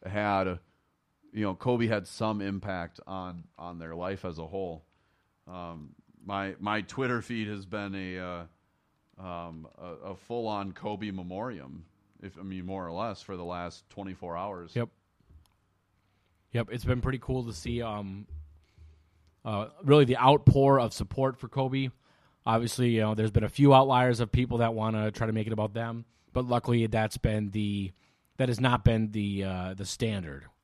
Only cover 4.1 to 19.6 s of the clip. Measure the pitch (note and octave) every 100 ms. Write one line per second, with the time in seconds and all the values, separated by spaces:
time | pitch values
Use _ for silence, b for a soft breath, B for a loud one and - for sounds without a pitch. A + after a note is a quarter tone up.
4.1 | G2 F#2 D#2+ D#2+ F#2+ F#2 D#2+ - _ _
5.1 | _ _ _ - F2+ F2 E2 C#2+ D2 _
6.1 | _ F#2+ G2 G2 F2+ G2+ G#2+ F#2 - C3
7.1 | A#2+ G#2+ A#2 G#2 G#2 F#2+ G#2 G2+ G2 F#2
8.1 | F#2 F2+ F2 E2+ _ _ _ _ _ _
9.1 | - F#2+ E2+ E2+ D#2+ D#2 - F2 - F#2+
10.1 | F2+ - A#2+ A2+ G#2 G2 F2 G#2 G2+ G#2+
11.1 | F#2+ F2+ F#2 B2 F#2 C2+ E2 E2+ _ _
12.1 | - G2 E2+ F#2+ F#2+ F2+ F#2+ F2 E2+ A2+
13.1 | F#2+ - F#2 F2 F2 F2 - _ - F#2+
14.1 | F2+ F2 E2+ G2+ F#2 E2+ A#2+ A#2 _ _
15.1 | _ _ - _ _ _ _ _ _ _
16.1 | _ _ _ _ A#2+ A2 A#2 B2+ B2+ C3
17.1 | C3 - C3 A#2 G#2+ A#2 A#2+ A#2 G#2 G2+
18.1 | G2 G#2 D2+ - - _ - - - _
19.1 | _ _ _ - G#2